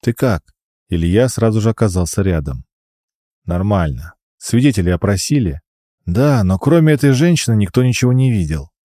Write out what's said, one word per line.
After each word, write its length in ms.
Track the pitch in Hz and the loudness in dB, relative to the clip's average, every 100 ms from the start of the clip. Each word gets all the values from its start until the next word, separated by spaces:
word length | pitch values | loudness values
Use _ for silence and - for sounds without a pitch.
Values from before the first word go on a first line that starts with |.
«Ты 120 | - | -4
как?» 300 | 120 131 92 _ _ _ _ _ | -2 -2 -2 _ _ _ _ _
Илья 400 | 85 85 98 127 | -2 0 2 0
сразу 320 | - 113 110 | 0 0 0
же 80 | 110 | -2
оказался 500 | 107 110 90 87 - | 0 -2 0 -2 -2
рядом. 420 | 95 85 71 65 - _ _ _ _ _ _ _ - | -2 -2 -4 -10 -14 _ _ _ _ _ _ _ -6
«Нормально. 680 | 90 98 101 82 62 80 _ _ _ | -4 0 0 -2 -6 -14 _ _ _
Свидетелей 540 | - 123 139 110 87 | -2 0 2 2 0
опросили?» 720 | 90 98 98 - 147 98 71 _ _ _ _ - | 0 0 -2 -2 -2 -2 -6 _ _ _ _ -6
«Да, 380 | 87 147 - | 0 2 2
но 160 | 92 95 | 2 0
кроме 340 | - 165 156 | 2 4 4
этой 180 | 147 143 | 2 2
женщины 440 | 127 170 165 - 110 | 2 2 2 0 0
никто 280 | 101 - | 0 0
ничего 300 | 127 117 123 | 0 0 0
не 180 | 127 131 | 2 2
видел». 380 | 110 80 78 71 _ | 0 -2 -6 -8 _